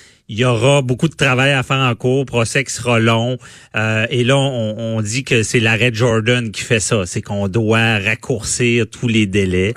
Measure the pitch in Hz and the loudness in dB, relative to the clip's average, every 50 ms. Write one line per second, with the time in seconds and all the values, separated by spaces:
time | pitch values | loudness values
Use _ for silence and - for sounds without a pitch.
0 | - - _ _ _ - 110 101 123 127 120 110 117 135 143 143 131 123 127 113 | -20 -20 _ _ _ -10 -4 0 0 2 2 2 4 4 4 4 2 0 -2 0
1 | - 127 - - 143 135 127 123 131 143 143 131 123 - 135 135 135 127 117 - | 0 -2 0 0 0 2 2 2 2 2 2 0 0 -2 0 0 0 0 0 0
2 | - 127 127 139 135 - - 120 117 - - 139 127 - - - - 123 120 113 | 0 0 0 0 -2 -2 -2 -2 -2 0 -2 -4 -4 -4 -8 -6 -2 0 2 2
3 | 113 117 113 113 117 123 127 120 - - - - - _ - 110 110 110 110 110 | 4 4 2 2 0 -2 -4 -6 -10 -18 -20 -20 -20 _ -4 -2 -2 0 0 0
4 | 110 - 147 123 120 117 139 139 135 139 131 120 110 107 107 107 113 113 113 110 | -2 -2 0 0 2 2 2 2 2 0 -2 -2 -4 -4 -4 -6 -6 -4 -2 -2
5 | 107 101 113 131 131 - 135 117 104 - - 123 110 113 113 104 120 123 113 107 | -4 -2 -4 -6 -2 0 0 0 0 2 0 0 2 2 2 2 0 0 0 2
6 | 123 123 113 113 107 117 123 123 117 110 98 - - - 123 113 - - 123 107 | 0 2 2 2 2 0 0 0 -2 -4 -8 -8 -2 0 0 0 0 0 0 -2
7 | 90 85 - 117 - - 107 101 101 98 90 117 113 107 113 113 113 113 113 104 | -2 -4 -6 -8 -8 -6 -6 -4 -4 -2 0 0 2 2 2 2 2 2 0 0
8 | 95 110 110 - - - 131 107 - - - - 123 120 117 120 110 - - - | 0 -2 -2 -4 -4 -6 -6 -4 -4 -6 -2 0 0 2 2 0 0 -2 -6 -6
9 | - 120 110 113 107 98 92 104 98 92 90 92 92 104 120 | -4 0 2 2 2 2 2 0 0 2 2 0 0 0 -2